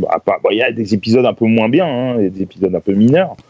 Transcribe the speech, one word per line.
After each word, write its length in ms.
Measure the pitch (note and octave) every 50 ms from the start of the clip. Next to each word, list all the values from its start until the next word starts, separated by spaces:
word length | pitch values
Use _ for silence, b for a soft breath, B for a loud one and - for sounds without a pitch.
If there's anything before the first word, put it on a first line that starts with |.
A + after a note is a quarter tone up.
| F#2 -
à 120 | - E2+
part, 180 | - - F#2+ -
bon, 80 | - - G2+
il 40 | A2
y 40 | B2+
a 80 | - A#2
des 220 | A#2 A2 F#2 A2
épisodes 320 | G2+ - A2 A2+ B2+ B2
un 80 | A#2 G#2
peu 100 | - A#2
moins 220 | A2 A2+ A2+ A2 A2+
bien, 160 | B2+ E3+ F#3
hein, 300 | D#3+ B2+ A#2+ B2+ B2+ B2 A#2
il 40 | G2+
y 40 |
a 40 | F#2
des 120 | F#2+ F#2+ F#2+
épisodes 320 | F2+ - F2+ F#2+ F#2 F#2
un 60 | E2+
peu 120 | - G2+ G2
mineurs, 420 | G2+ A2 A#2+ C#3+ F3 F#3+ D#3 G#2+ - b b